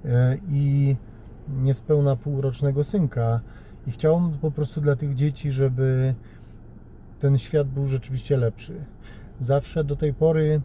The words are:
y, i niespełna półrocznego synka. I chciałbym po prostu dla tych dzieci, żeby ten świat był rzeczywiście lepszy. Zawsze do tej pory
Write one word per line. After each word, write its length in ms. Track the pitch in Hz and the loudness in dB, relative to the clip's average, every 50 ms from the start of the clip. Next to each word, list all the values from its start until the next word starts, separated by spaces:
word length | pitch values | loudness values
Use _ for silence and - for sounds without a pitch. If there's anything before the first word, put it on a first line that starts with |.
| - | 0
y, 40 | 143 120 123 127 127 131 - 208 180 | 2 4 4 4 4 2 0 -2 -2
i 480 | 139 143 143 139 139 143 139 139 135 120 - - - - - - - - - 151 | 0 2 2 2 4 4 4 2 2 0 -2 -14 -18 -18 -18 -18 -18 -14 -10 -8
niespełna 680 | 135 131 127 139 135 - - - 151 147 143 139 135 | -4 0 0 0 0 0 0 2 2 4 4 2 2
półrocznego 680 | 123 - 147 143 135 135 135 123 - 143 143 135 139 147 | 0 -2 -4 -4 -2 -2 -2 -2 0 0 0 2 0 -2
synka. 560 | - - 202 165 123 - 120 117 113 117 117 113 - - - - - - - - | 0 0 0 0 0 0 0 2 2 2 0 -2 -6 -16 -18 -20 -20 -20 -10 -10
I 40 | - | -10
chciałbym 480 | 113 - - 156 160 175 175 170 151 143 | -6 0 2 4 4 4 2 0 0 -2
po 120 | 156 156 | -2 -4
prostu 300 | 139 - 151 131 - 156 | -2 -2 -4 -2 -2 0
dla 160 | 147 147 139 | 2 2 2
tych 180 | - 151 143 139 | 2 0 -2 0
dzieci, 380 | 127 143 151 143 - - 147 | 0 0 0 0 -2 -4 -4
żeby 640 | 135 131 135 135 123 127 131 131 131 127 131 131 127 - - - - - - - - - - - - - - - - - - - - - | 0 2 2 2 2 2 2 2 2 2 2 0 0 -2 -8 -18 -20 -20 -20 -20 -20 -20 -20 -20 -20 -20 -20 -20 -20 -20 -20 -20 -10 0
ten 180 | - 139 139 127 | 2 4 4 2
świat 300 | - - - 151 143 135 | 2 0 0 0 0 0
był 180 | 131 139 139 | -2 -2 -2
rzeczywiście 500 | 135 135 127 - - 131 123 - - 143 | -2 -2 -4 -4 -4 -8 -8 0 0 2
lepszy. 380 | 131 120 113 - - - - 175 175 143 - - - - - - - - - - - | 2 2 0 -2 -4 -14 -14 -12 -12 -12 -14 -16 -20 -18 -18 -18 -18 -18 -18 -10 -6
Zawsze 460 | 131 120 139 143 139 - - 165 151 | 0 0 0 0 0 -2 -4 -2 -2
do 120 | 143 143 | -2 -2
tej 180 | - 160 151 131 | 0 0 -2 0
pory 460 | - 160 160 160 156 156 151 156 151 | 2 2 4 4 4 4 4 2 0